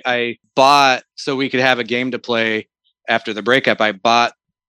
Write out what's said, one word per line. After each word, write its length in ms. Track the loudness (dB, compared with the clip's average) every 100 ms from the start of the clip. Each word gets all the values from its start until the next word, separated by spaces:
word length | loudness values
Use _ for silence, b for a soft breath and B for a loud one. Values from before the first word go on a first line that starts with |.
| -2
I 320 | -4 -4 -8 _ 2
bought, 480 | 6 6 4 2 -4 -12
so 200 | -8 -4
we 140 | -2
could 100 | 0
have 180 | 0 0
a 40 |
game 280 | -2 -4 -4
to 80 | -8
play 480 | -4 -2 -2 -4 -8 _ _ _ -4
after 240 | -4 -4
the 80 | -6
breakup, 400 | 0 0 0 0
I 100 | -2
bought 400 | -2 0 2 0 -4 _ _